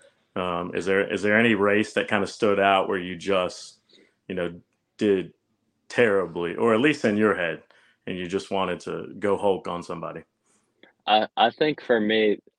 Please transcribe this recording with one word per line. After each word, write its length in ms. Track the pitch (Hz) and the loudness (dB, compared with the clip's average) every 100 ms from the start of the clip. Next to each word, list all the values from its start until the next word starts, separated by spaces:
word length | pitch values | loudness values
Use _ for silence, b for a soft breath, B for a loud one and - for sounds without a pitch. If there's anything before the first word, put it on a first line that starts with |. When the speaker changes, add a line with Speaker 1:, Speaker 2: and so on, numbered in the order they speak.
| b b b | b b b
Speaker 1:
um, 400 | 98 90 87 87 | -6 -4 -4 -4
is 120 | - 87 | -4 0
there, 240 | 98 - | 0 0
is 100 | 95 | 0
there 160 | 104 107 | 2 4
any 160 | 117 | 4
race 380 | 104 101 104 107 | 4 4 2 0
that 140 | 110 - | -2 -2
kinda 180 | 107 92 | -2 -2
stood 320 | - 107 98 | -2 0 4
out 280 | 98 98 92 | 4 4 2
where 100 | 98 | -4
you 180 | 90 87 | -6 -8
just, 640 | 87 95 87 - - _ _ b b b - | -2 0 0 -6 -18 _ _ b b b -10
you 60 | |
know, 260 | 92 87 87 _ _ _ - | -6 -6 -8 _ _ _ -2
did 360 | 107 95 85 _ _ _ _ _ _ | 2 2 0 _ _ _ _ _ _
terribly, 680 | - 117 98 87 82 85 87 | 2 2 2 -2 -4 -6 0
or 180 | 117 | 2
at 60 | 110 | 4
least 240 | 147 - | 2 2
in 120 | 117 104 | 0 2
your 160 | 107 90 | 2 2
head, 260 | 85 78 _ b b b - | -4 -6 _ b b b -12
and 120 | 92 | -10
you 80 | 90 | -6
just 240 | 95 - | -6 -4
wanted 300 | 98 92 87 | -4 -2 -4
to 340 | - 80 - 101 | -8 -10 -10 -6
go 180 | 101 95 | -2 0
Hulk 320 | 101 92 92 | 0 -2 -4
on 140 | 87 | -8
somebody? 420 | - 85 80 78 - _ _ _ _ _ b _ - | -8 -10 -10 -12 -18 _ _ _ _ _ b _ 2
Speaker 2:
I, 220 | 107 107 - | 2 2 2
I 140 | 113 | 0
think 300 | - 156 143 | 2 0 0
for 180 | - 117 | 0 2
me, 380 | 107 110 107 98 _ | 2 2 2 0 _